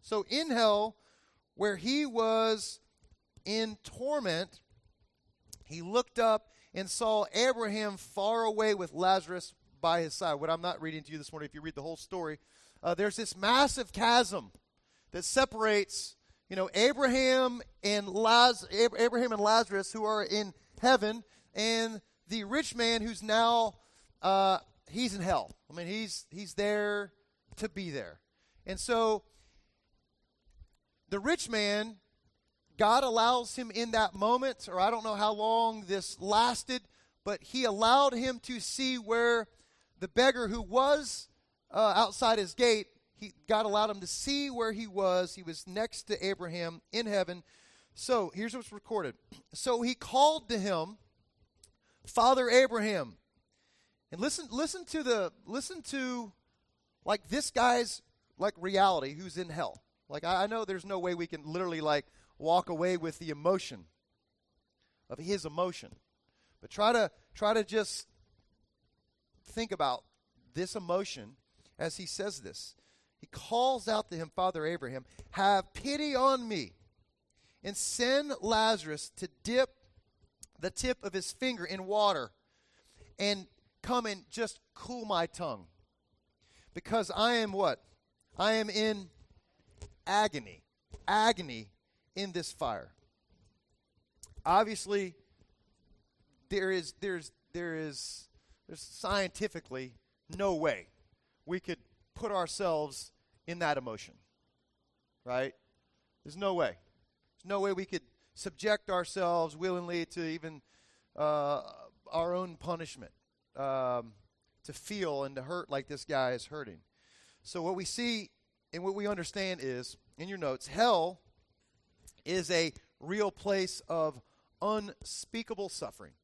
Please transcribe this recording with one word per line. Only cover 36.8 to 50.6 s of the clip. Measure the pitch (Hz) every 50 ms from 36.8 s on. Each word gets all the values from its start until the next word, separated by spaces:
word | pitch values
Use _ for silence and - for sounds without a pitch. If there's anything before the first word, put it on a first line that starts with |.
| _ _ _ _ _ _ _ _
but | _ 202 208 -
he | - - - 262 254
allowed | 226 202 202 226 226 247 277 285 277 254
him | 226 247 262 254 233 -
to | - 254 240
see | - - - - 269 262 254
where | 247 220 202 226 233 233 240 233 233 214 _ _ _ _ _ _ _ _ _ _ _
the | 180 190
beggar | _ 214 247 269 262 247 240 202
who | 208 233
was, | 220 - 202 254 262 277 294 302 285 - - - - _ _ _ _ _ _ _ _ _
uh, | - - 220 208 185
outside | 196 233 196 196 - 262 226 226 220
his | 196 170 -
gate, | - 247 240 220 214 202 _ _ _ _ _ _
he, | _ 214 202 - _ _
God | - 220 214 220
allowed | 214 202 208 214 214
him | 208 202
to | 185
see | 170 - - - 277 277 285 285 277
where | 254 233 226 226
he | 214 202 226
was. | 208 185 196 196 185 180 180 185 180 -
He | 196
was | 180 165 160 - -
next | 190 180 202 220 233 - - -
to | - 208 - -
Abraham | 190 196 - 185 170 170 175 170 165 170 165 _ _
in | - 220 247
heaven. | 214 208 196 185 165 180 180 - _ _ _ _ _ _ _ _ _ _
So | - - - 254 233 196 160 -
here's | 175 220 233 202
what's | 254 220 -
recorded. | 208 208 _ - 190 208 170 135 110 _ _ _ - - _ _
"So | - - - 262 247 233
he | 240 247 254
called | _ - - - 262 285 302 311 311 220 -
to | 240
him, | 214